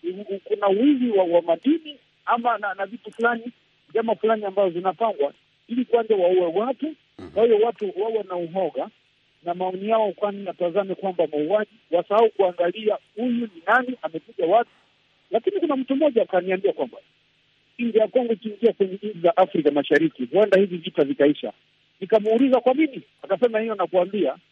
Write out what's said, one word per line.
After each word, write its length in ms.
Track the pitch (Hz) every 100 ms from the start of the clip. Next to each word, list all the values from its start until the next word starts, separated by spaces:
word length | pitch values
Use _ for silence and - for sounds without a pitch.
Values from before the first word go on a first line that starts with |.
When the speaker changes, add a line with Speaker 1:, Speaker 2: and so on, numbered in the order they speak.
Speaker 1:
U-, 300 | 339 370 415 392
u-, 40 |
kuna 240 | - 403 202
wizi 420 | 196 277 277 247
wa, 140 | 202
wa 180 | 180 170
madini 560 | 170 175 262 330 311 285 _ _ -
ama 320 | 233 240 220
na, 160 | 208
na 120 | 190 196
vitu 260 | 233 214
fulani, 320 | - 233 233 240 _ _ _ _
njama 260 | 220 226 214
fulani 300 | 220 220 202
ambazo 240 | 190 196
zinapangwa 640 | 170 185 175 226 170 139 _ _ _ _
ili 180 | 240 247
kwanza 300 | 233 226 208
waue 300 | 175 185 170 170
watu. 300 | 240 269 311 302 _ -
Speaker 2:
Mhm. 100 | -
Speaker 1:
Kwa 120 | 151
hiyo 140 | 233 214
watu 360 | 226 - 208 -
wawe 220 | 220 226 190
na 60 | 180
uhoga 540 | 170 180 170 131 185 _ _ _ _ _
na 100 | 165
maoni 360 | 175 185 185 202
yao, 220 | 226 208
kwani 360 | 170 208 202 196
watazame 480 | 170 175 175 196 180
kwamba 320 | 190 175 156
mauaji, 440 | 147 151 208 214 _ _
wasahau 380 | 175 170 202 226
kuangalia 680 | - 185 175 175 190 214 - _ 208
huyu 160 | 247 233 226 170
ni 60 | 185
nani, 300 | 240 254 254
amekuja 440 | - 160 _ 233 165
wapi. 240 | 214 240 _ _ _ _ _ _
Lakini 280 | 233 370 403
kuna 160 | 339 269
mtu 200 | 254 269
mmoja 260 | 302 226
akaniambia 520 | 185 185 180 185 196
kwamba 240 | 160 127 - _ _ _ _ _ _ _ -
nchi 180 | 240 415
ya 100 | 220
Kongo 260 | 254 240
ikiingia 400 | 220 220 208 233
kwenye 200 | - 190
nchi 260 | 190 208 185
za 140 | 170 170
Afrika 340 | 185 170 147
Mashariki, 540 | 143 143 143 160 - 123
huenda 340 | 165 208 190
hivi 180 | 196 175
vita 260 | 160 -
vikaisha. 500 | 139 143 147 147 113 - _ _ _ _
Nikamuuliza, 580 | 190 220 208 226 269 254
"Kwa 140 | 254
nini?" 280 | 262 311 233 - _
Akasema, 380 | - 196 240 214
"Hiyo 160 | 226 202
nakuambia, 600 | 170 180 180 202 147 - _